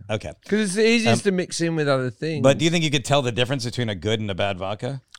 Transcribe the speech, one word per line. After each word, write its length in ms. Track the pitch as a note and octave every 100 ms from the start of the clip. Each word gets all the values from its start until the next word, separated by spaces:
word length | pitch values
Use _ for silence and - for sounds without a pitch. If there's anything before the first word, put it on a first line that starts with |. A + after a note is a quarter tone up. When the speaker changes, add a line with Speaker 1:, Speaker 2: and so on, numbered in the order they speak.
| G2
Speaker 1:
Okay. 220 | G#2+ D#2 - -
Speaker 2:
'Cause 120 | G#3
it's 140 | G#3+
the 120 | F#3 A3+
easiest 360 | A#3 A3+ A3
Speaker 1:
Um, 60 | G#3
Speaker 2:
to 20 |
mix 280 | F#3 F3 -
in 160 | E3 E3
with 100 | C#3+
other 220 | C3+ B2+
things. 320 | - D3+ D#3
Speaker 1:
but 160 | C3+ C#3
do 60 |
you 60 | D#3+
think 100 | E3+
you 60 | D#3
could 140 | C#3
tell 180 | A2+ C#3+
the 80 | B2
difference 320 | A#2 B2 C#3
between 240 | A#2+ - A#2
a 60 |
good 240 | G2+ G2+ G2
and 100 | G#2+
a 40 |
bad 240 | G2 G2+ F#2+
vodka? 420 | F#2+ G#2+ B2 C#3 _